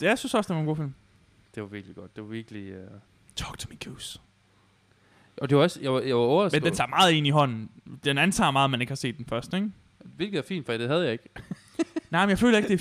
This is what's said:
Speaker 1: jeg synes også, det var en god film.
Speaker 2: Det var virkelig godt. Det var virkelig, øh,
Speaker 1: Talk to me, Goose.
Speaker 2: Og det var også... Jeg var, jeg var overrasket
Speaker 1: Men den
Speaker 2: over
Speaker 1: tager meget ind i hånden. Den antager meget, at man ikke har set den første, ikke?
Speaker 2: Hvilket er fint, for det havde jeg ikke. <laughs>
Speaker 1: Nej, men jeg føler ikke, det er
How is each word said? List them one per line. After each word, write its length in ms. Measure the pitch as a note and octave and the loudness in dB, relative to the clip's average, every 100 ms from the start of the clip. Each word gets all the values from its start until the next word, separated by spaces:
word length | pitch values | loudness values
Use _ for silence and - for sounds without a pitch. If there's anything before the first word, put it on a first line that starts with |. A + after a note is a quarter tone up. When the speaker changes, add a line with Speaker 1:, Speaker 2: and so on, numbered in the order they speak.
Speaker 1:
jeg 160 | E3 B3+ | 0 0
synes 140 | C4+ | 0
også, 140 | A#3 G3+ | -2 0
det 80 | E3 | -2
var 60 | |
en 60 | D#3 | -2
god 80 | D#3 | -2
film. 180 | D3 - _ _ _ _ _ A2+ | -6 -10 _ _ _ _ _ -12
Speaker 2:
Det 80 | |
var 60 | G2+ | -10
virkelig 260 | G#2 F#2+ F2 | -12 -14 -18
godt. 200 | F#2 - | -18 -16
Det 80 | |
var 60 | G#2+ | -12
virkelig, 400 | A2+ A2 G#2+ G2 | -12 -10 -14 -12
øh, 180 | F#2+ F#2+ G#2 - _ _ - | -14 -16 -20 -20 _ _ -12
Speaker 1:
Talk 220 | - - | -12 -12
to 100 | - | -16
me, 60 | - - | -16 -16
Goose. 340 | - - - _ _ _ _ _ _ _ _ _ _ _ - | -14 -16 -16 _ _ _ _ _ _ _ _ _ _ _ -8
Speaker 2:
Og 80 | C#3 | 2
det 80 | C#3+ | 4
var 60 | |
også... 160 | F3 - | 4 0
Jeg 120 | C3+ | -2
var, 60 | C3 | -2
jeg 140 | C3 A#2+ | 0 2
var 60 | |
overrasket 400 | A#2+ D#3+ G3+ D3 | 4 4 2 2
Speaker 1:
Men 20 | |
den 60 | D#3+ | 0
Speaker 2:
over 40 | F3+ | 0
Speaker 1:
tager 120 | B2 | 0
meget 240 | D#3 F#3 | 4 6
ind 160 | D#3+ C#3+ | 4 4
i 20 | |
hånden. 400 | D3+ C#3 A2 A2 - - A#2+ | 4 2 0 -10 -16 -20 -6
Den 140 | C#3+ C#3 | -2 2
antager 340 | F3 G#3+ E3+ | 2 2 2
meget, 120 | C3+ | 4
at 80 | C#3 | 2
man 100 | B2+ | 2
ikke 100 | B2 | -4
har 40 | C3+ | -4
set 220 | C3 - | -6 -6
den 80 | A#2+ | -6
første, 320 | A#2 C3 F#3 | -6 -4 -4
ikke? 120 | G#3 - _ _ - C3 | -4 -8 _ _ -20 -8
Speaker 2:
Hvilket 220 | G3+ F#3 | -6 -4
er 40 | |
fint, 220 | - F#3 B2 | -4 -6 -4
for 80 | |
det 140 | A2+ A#2+ | -4 0
havde 140 | D#3+ | 0
jeg 80 | D#3+ | 0
ikke. 180 | A2+ - - - - _ | -2 -8 -18 -14 -16 _
<laughs> 400 | - D#4+ - - | -6 -6 -6 -2
Speaker 1:
Nej, 140 | E3 G3+ | 0 2
men 40 | |
jeg 100 | F#3 | 4
føler 180 | A#3+ A3 | 6 4
ikke, 100 | G#3 | 4
det 40 | |
er 40 | F#3 | 2